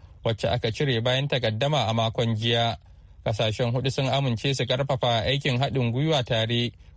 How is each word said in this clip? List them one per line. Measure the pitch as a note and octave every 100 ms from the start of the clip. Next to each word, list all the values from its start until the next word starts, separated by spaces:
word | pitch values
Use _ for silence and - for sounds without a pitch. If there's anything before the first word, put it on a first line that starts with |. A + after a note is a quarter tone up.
| - -
wacce | A#2 A2 -
aka | C3 -
cire | G#2 C#3+ A2+
bayan | A#2+ C3 C#3
takaddama | C#3 A2+ G#2+ C#3 D3+ G#2+
a |
makon | A2+ A2+ A#2 A2+ A2
jiya. | A#2 A#2 A#2 - - - - - -
Ƙasashen | A2+ A2 G#2 A#2+
hudu | B2 C3
sun | C3+ C3+
amince | C3+ C3+ A2+ C#3 C3+
su | A#2+
ƙarfafa | B2+ C#3 B2+ B2 A#2 F#2+
aikin | C#3 C#3+ A#2+
haɗin | C#3 C3 A#2+
gwiwa | B2 D#3 D3+ A2+
tare | A2+ A2+ A#2+ A#2+ - -